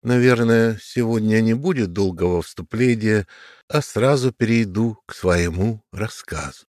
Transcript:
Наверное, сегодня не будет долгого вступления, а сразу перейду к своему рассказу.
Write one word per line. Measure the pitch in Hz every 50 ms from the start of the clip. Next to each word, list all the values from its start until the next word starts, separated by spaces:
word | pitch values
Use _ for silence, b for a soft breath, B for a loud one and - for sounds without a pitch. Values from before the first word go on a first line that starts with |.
Наверное, | - 117 123 123 123 131 123 117 117 113 113 113 113 113 110 104
сегодня | - - - 127 120 113 117 113 107 107 110 110
не | 113 113
будет | 113 131 143 190 180 131 107 90
долгого | 85 101 98 95 90 80 87 90 87 85
вступления, | 80 - - - 82 _ - 110 123 123 120 110 107 110 107 104 101 B B B B B B B B _
а | - 151
сразу | 139 - - 104 117 135 143 135 123 131
перейду | - _ 120 110 113 117 113 98 90 104 117 117 107 - _
к | - -
своему | - - 90 87 87 87 87 80 87 98 117 113 107 _ _
рассказу. | - 95 104 107 - - - - - 76 73 69 - - _ _